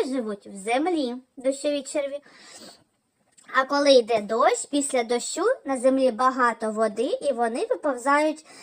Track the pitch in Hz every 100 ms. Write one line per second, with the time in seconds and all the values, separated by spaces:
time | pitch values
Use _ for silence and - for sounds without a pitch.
0 | 320 262 214 202 214 196 196 247 330 330
1 | 254 247 - - 254 269 294 294 277 311
2 | 277 285 - - - - - - _ _
3 | _ _ _ _ - 254 262 285 285 262
4 | 220 226 208 220 302 480 - 285 277 262
5 | 226 240 - - 403 539 294 269 247 269
6 | 262 214 254 262 240 226 220 214 220 208
7 | 262 523 285 233 233 240 453 359 302 247
8 | 269 285 311 302 - -